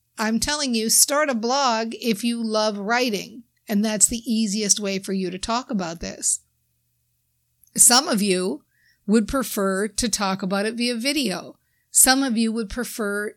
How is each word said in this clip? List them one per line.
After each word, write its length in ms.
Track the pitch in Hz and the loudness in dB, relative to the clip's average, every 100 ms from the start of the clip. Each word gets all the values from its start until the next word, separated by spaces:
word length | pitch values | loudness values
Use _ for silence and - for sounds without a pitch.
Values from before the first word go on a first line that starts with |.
| _ - | _ -4
I'm 200 | 220 226 | -2 0
telling 360 | 285 302 277 | 0 -2 0
you, 160 | 226 226 | 0 2
start 400 | - - 285 302 | 2 2 2 0
a 40 | |
blog 600 | 233 233 277 269 226 226 | 0 0 2 2 0 -2
if 280 | - 240 220 | -4 -2 0
you 220 | 233 233 | -2 -2
love 320 | 220 214 214 202 | -2 0 0 -2
writing. 680 | 202 240 254 196 85 - - _ - | -2 0 0 -2 -6 -16 -20 _ -2
And 160 | 202 | 0
that's 260 | 214 214 - | 0 2 0
the 220 | 233 226 | 0 -2
easiest 480 | 220 220 214 202 214 | 0 0 0 0 0
way 200 | 202 190 | -2 -4
for 160 | 196 | -4
you 160 | 190 180 | -4 -4
to 80 | 185 | -6
talk 320 | - 233 262 | -4 -4 -2
about 300 | 208 165 170 | -4 -4 -8
this. 400 | 190 - - - _ _ _ _ _ _ _ _ _ _ _ _ _ - | -10 -6 -2 -2 _ _ _ _ _ _ _ _ _ _ _ _ _ 4
Some 300 | - 247 339 | 6 6 4
of 120 | 214 | 2
you 420 | 202 185 185 294 _ _ _ _ - | 2 2 0 -6 _ _ _ _ 2
would 200 | 220 214 | 2 2
prefer 600 | 269 - 226 196 190 214 | -2 -2 -2 -2 0 -4
to 200 | - 240 | -2 -2
talk 320 | - 196 190 | -2 -2 -2
about 240 | 190 196 214 | -2 -2 -2
it 80 | |
via 220 | 233 240 233 | -2 -2 -2
video. 600 | 269 294 233 175 - - _ _ _ - | -2 0 -2 -4 -10 -18 _ _ _ 4
Some 280 | 262 262 | 6 6
of 120 | 269 220 | 2 2
you 140 | 226 | 0
would 200 | 226 214 | 0 -4
prefer 640 | 254 220 - 202 202 208 | -6 -8 -6 -4 -4 -6